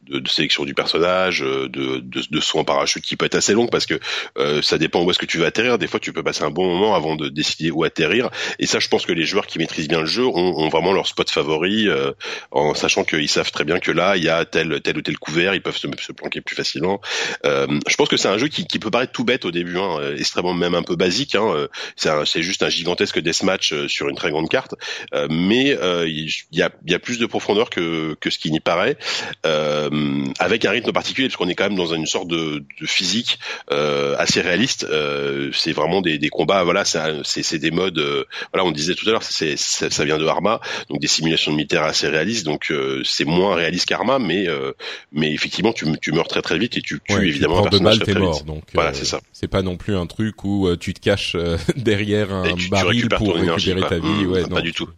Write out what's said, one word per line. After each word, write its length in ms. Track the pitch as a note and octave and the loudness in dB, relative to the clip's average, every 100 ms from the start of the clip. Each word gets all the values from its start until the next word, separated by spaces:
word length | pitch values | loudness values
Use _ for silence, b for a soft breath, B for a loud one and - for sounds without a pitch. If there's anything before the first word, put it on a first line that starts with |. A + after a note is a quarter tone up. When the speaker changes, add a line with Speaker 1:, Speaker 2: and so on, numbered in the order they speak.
| - | -6
Speaker 1:
de, 120 | C#2 | -6
de 100 | C2 | -2
sélection 380 | - D#2 - C#2+ | -2 0 0 0
du 80 | |
personnage, 680 | C#2 - D#2+ F2 F#2 F#2 F2 | -2 0 2 4 4 2 0
euh, 240 | C2+ C2+ C2 | 0 -2 -2
de, 300 | C2 C2+ C2 | -4 -4 -4
de, 220 | B1+ C2+ - | -6 -8 -2
de 100 | D2+ | -2
saut 160 | - D#2+ | 0 0
en 60 | |
parachute 380 | D2+ C#2+ D2 - | 2 2 2 -2
qui 140 | - - | -6 -2
peut 80 | |
être 100 | D#2 F2 | 0 2
assez 180 | - | 4
longue 160 | G#2 A#2+ | 4 4
parce 160 | D#2+ - | 2 0
que, 120 | D#2 B B B - | -4 B B B -2
euh, 240 | C#2+ D2 | 2 2
ça 160 | C#2+ D2+ | 2 2
dépend 260 | D#2+ F#2+ | 2 2
où 80 | F2 | 2
est-ce 80 | F2 | 2
que 60 | |
tu 140 | - D#3+ | -2 0
vas 80 | - | 0
atterrir. 320 | - A#2+ A#2+ | 2 2 2
Des 80 | E2 | 0
fois, 120 | A2 | -2
tu 140 | - | -4
peux 100 | D#2+ | -4
passer 220 | D#2 D2+ | -4 -2
un 60 | D#2+ | -2
bon 160 | D2 F#2 | 0 0
moment 280 | F2 G#2+ | 4 4
avant 220 | F#2+ D#2 D#2 | 4 2 -2
de 140 | D2 | -4
décider 400 | C#2+ D3+ - D#3 | -4 -4 -2 -2
où 140 | D3+ | 0
atterrir. 440 | D3+ - - G#2 A#2+ B B B | -2 0 2 2 0 B B B
Et 80 | - | 0
ça, 140 | - | 0
je 80 | - | 2
pense 180 | G#2+ - | 0 2
que 60 | |
les 120 | E2+ | 0
joueurs 220 | D#2 F#2+ - | 2 0 -2
qui 120 | D#2+ | -4
maîtrisent 300 | D#2+ - D2+ | -4 -4 0
bien 120 | D#2+ | 0
le 60 | D#2+ | 0
jeu 200 | F#2 B2+ | 0 2
ont, 320 | G2+ F2+ D#2 | 2 2 2
ont 100 | D#2 | 2
vraiment 240 | D#2+ E2+ | 4 4
leur 140 | F#2+ D#2 | 2 0
spot 240 | - F2 | -2 -2
favori, 580 | - D2 D#2 F2 G#2+ G#2 | 0 0 2 2 2 2
euh, 240 | D2 C#2 C#2 B B B | 2 0 -4 B B B
en 240 | C2+ D2+ | 0 2
sachant 300 | C#2+ - - | 2 0 2
qu'ils 260 | F#2+ E2 D2 | 2 0 2
savent 200 | - D#2 | 0 0
très 140 | - | -2
bien 140 | D2 F2 | 0 0
que 120 | - | 2
là, 280 | D#2+ F2+ G2 | 2 2 2
il 40 | |
y 40 | D#2+ | 2
a 160 | E2 | 2
tel, 380 | E2 E2+ D#2+ C#2+ | 2 0 0 0
tel 160 | - - | -2 -4
ou 20 | |
tel 160 | - D3 | -4 -6
couvert, 220 | - D#2 | -2 0
ils 240 | F2+ G3 | 2 0
peuvent 140 | - - | -2 -4
se, 80 | - - | -6 -8
se 80 | - | -10
planquer 300 | - - - | -10 -8 -8
plus 160 | - - | -8 -6
facilement. 440 | - - F2 G2+ B B B B C#2 | -6 -2 -2 -2 B B B B 0
Euh, 220 | C#2 C#2 D2 - | 2 2 0 0
je 80 | |
pense 140 | - D3 | 2 2
que 80 | - | 2
c'est 100 | A#2 | 2
un 120 | G2+ | 2
jeu 100 | C#3+ | 0
qui, 180 | - - | -2 -4
qui 140 | - | -4
peut 100 | A2+ | 0
paraître 220 | A#2 B2+ | 0 -2
tout 100 | - | -2
bête 220 | A#2 B2+ | 0 2
au 80 | - | 0
début, 260 | F2 F2 F2 | -2 -2 -2
hein, 200 | G2 D#2+ | 0 -2
euh, 160 | C#2+ D2 | -2 -2
extrêmement 360 | E2 - F2+ | -4 -2 0
même 220 | F2 F2 | 0 2
un 80 | F2 | 0
peu 140 | E2 F2 | 0 0
basique, 400 | F#2 F2+ C#3+ G2 | 2 0 0 0
hein, 100 | G#2+ | 2
euh, 140 | D#2 C#2+ B B | 0 -2 B B
c'est 140 | - E2 | -4 0
un, 160 | D2+ | 0
c'est 180 | D2 F2+ | 0 -2
juste 220 | E2+ F#2+ | -2 0
un 40 | D#2+ | 0
gigantesque 520 | D#2 E2+ F2+ G#2 - | 0 -2 0 0 0
deathmatch, 520 | E2+ E2 F#2+ F#2 - | 0 0 0 0 0
euh, 140 | D#2 C#2+ | -2 -4
sur 220 | - C#2+ | -2 -4
une 80 | - | -2
très 140 | F2+ | -2
grande 160 | D2+ D#2+ | 0 0
carte, 260 | C3 - - B B B | -2 -2 -12 B B B
euh, 140 | C#2+ D2 | -4 0
mais, 480 | D#2+ F#2 A#2 C#3 C3+ | 2 4 4 4 2
euh, 280 | F2+ F2 E2+ | 0 0 0
il 200 | D#2 D#2 - - | -4 -6 -8 -6
y 120 | D#2+ | -2
a, 80 | E2+ - | -2 -2
il 60 | D#2 | -2
y 40 | - | -2
a 20 | |
plus 220 | - A#2+ | -2 -2
de 60 | A2+ | -2
profondeur 440 | G#2+ - G#2 A#2+ | -2 0 2 2
que, 460 | - E2+ E2 D#2 D#2 | 0 -2 -2 -4 -4
que 100 | - | -4
ce 80 | - | -4
qui 100 | E2+ | -2
n'y 80 | D#2 | 0
paraît, 380 | - E2+ G#2+ D3 B B B B D#2+ | 2 2 2 0 B B B B 0
euh, 800 | D#2 D2+ D2+ D2 D2 D2 C#2 C#2 - | 0 0 0 0 0 0 0 -2 -2
avec 260 | F2+ A2 | 0 2
un 60 | - | 2
rythme 220 | A2 A2+ | 0 0
particulier 360 | F2+ - - C3 | -2 -2 -2 -2
parce 80 | - | -2
qu'on 120 | F2+ | -2
est 60 | |
quand 100 | E2+ G2 | 0 0
même 80 | G2 | 0
dans 180 | E2+ | 0
une 120 | E2 D#2 | 0 -2
sorte 220 | - F2 | -4 -2
de, 360 | E2 D#2+ D2+ C#2+ - | -2 -2 -4 -8 -12
de 60 | D2+ | -4
physique, 520 | - F#2 G2+ A#2 - B B - | -2 0 -2 -2 -4 B B -4
euh, 440 | C#2+ D2 C#2+ C#2+ C2+ | 0 2 0 0 0
assez 220 | E2+ - | 2 2
réaliste. 440 | F2 F2+ B2 - - | 2 2 0 -2 -2
Euh, 600 | D#2 D2 C#2+ C#2+ C#2 C#2 | 0 0 -2 -2 -2 -2
c'est 200 | - E2 | -2 -2
vraiment 280 | D2+ D2+ F#2 | 0 2 2
des, 180 | E2+ D2+ | 2 0
des 100 | D2 | -2
combats, 340 | - D#2+ G2 | 0 2 4
voilà, 200 | F2 F2+ | 4 2
c'est 140 | G2 E2+ | 2 0
un, 240 | D#2+ D2+ | -2 -4
c'est, 180 | C2+ - | -4 -4
c'est 160 | C#2+ E2 | -4 -2
des 120 | E2 | 0
modes, 280 | E2 F#2+ D#2+ | 0 0 0
euh, 260 | C#2+ C#2+ C2 B B | -2 -2 -4 B B
voilà, 140 | F2 F#2 | 0 0
on 40 | |
disait 220 | D2+ D#2+ | 0 -2
tout 140 | F2 G#2+ | -2 0
à 40 | |
l'heure, 100 | A2 | 0
c'est, 340 | - - D#2 C#2+ | -2 -2 -2 -2
c'est, 360 | - - D#2 | -2 -2 -2
ça 120 | - | 0
vient 140 | D2+ D#2 | 0 2
de 80 | D#2 | 2
Arma, 340 | D#2 F#2 A2+ B B B | 2 2 0 B B B
donc 100 | D2 | -4
des 60 | C#2+ | 0
simulations 460 | - D#2+ D#2 - | 0 2 0 0
de 40 | D2+ | 0
militaires 280 | D2 E2 | 0 0
assez 240 | D#2 C#2+ D#2 | 2 0 0
réalistes, 360 | D#2 E2+ A2+ | 0 0 -2
donc, 260 | D#2 D2 - | -2 -4 -2
euh, 320 | D2+ C2+ C2+ | -2 -2 -2
c'est 200 | B1+ - | -4 -2
moins 300 | D2 E2+ G2 | 2 2 4
réaliste 320 | F2 D#2+ F2 - | 2 0 0 -2
qu'Arma, 320 | D#2+ G2+ C3+ | 0 2 2
mais, 300 | G#2 F2+ F2+ | 2 0 0
euh, 240 | D2 C2+ C2 B B B | -2 -4 -8 B B B
mais 200 | D2 D#2 | -2 0
effectivement, 400 | D2+ D2+ - G2 | 0 -4 0 0
tu, 140 | A#2 D#2 D2+ | 0 -2 -2
tu 120 | - | 0
meurs 160 | D#2 E2 | 0 0
très, 140 | - | -2
très 160 | - E2 | 0 0
vite 180 | - - | 0 -2
et 40 | |
tu 180 | - D2 - | -6 -10 -2
tues 80 | |
Speaker 2:
Ouais, 60 | G2+ | 2
tu 80 | F#2+ | 2
Speaker 1:
évidemment 280 | C#2+ D2 F2 | 2 2 4
Speaker 2:
prends 100 | G2+ | 4
Speaker 1:
un 40 | |
Speaker 2:
deux 80 | G2+ | 4
Speaker 1:
personnage 200 | F#2+ A2 | 4 4
Speaker 2:
balles, 80 | G#2+ | 2
Speaker 1:
très, 0 | |
Speaker 2:
t'es 120 | F#2+ | 2
Speaker 1:
très 20 | F#2 | 2
Speaker 2:
mort, 100 | D2+ | 0
Speaker 1:
vite. 80 | D2 | -4
Speaker 2:
donc, 180 | D#2 - | -10 -4
Speaker 1:
Voilà, 160 | - E2 | 0 0
Speaker 2:
euh, 40 | |
Speaker 1:
c'est 100 | C#2 | -2
ça. 160 | - D2 - | -4 -4 -8
Speaker 2:
c'est 160 | - - | -8 -2
pas 140 | G2+ | 0
non 140 | F#2 F2+ | -2 -4
plus 200 | - G2 | -2 -2
un 100 | E2+ | -2
truc 380 | - A2 - | -2 -4 -2
où, 220 | G2 G2+ F#2+ | -2 2 2
euh, 80 | F2 | 2
tu 180 | - | -2
te 60 | F2+ | -2
caches, 340 | - G2 - | 2 2 0
euh, 220 | F2 E2+ E2 - | 0 0 0 0
<laughs> 100 | - | 0
derrière 560 | A2+ G2+ G#2 G#2 G2+ | 2 2 2 2 2
un 120 | G2 | 0
Speaker 1:
Et 100 | F2+ | 0
tu, 100 | F2 | 0
tu 40 | F2+ | 0
Speaker 2:
baril 180 | G2 F#2 E2 | 2 4 2
Speaker 1:
récupères 220 | A2+ G2 | 2 2
Speaker 2:
pour 160 | G#2 | 4
Speaker 1:
ton 80 | E2+ | 4
énergie, 300 | F2+ E2 G2 | 2 2 2
Speaker 2:
récupérer 280 | F2+ D#2+ E2+ | 2 2 0
Speaker 1:
quoi. 80 | D#2 | 0
Speaker 2:
ta 60 | |
vie, 100 | G2+ | 0
Speaker 1:
Mmh, 60 | F#2+ | 2
Speaker 2:
ouais, 100 | F#2 | 2
Speaker 1:
pas 60 | E2 | 0
Speaker 2:
non. 120 | F2 | 0
Speaker 1:
du 120 | E2 | -2
tout. 160 | E2 E2+ | -4 -8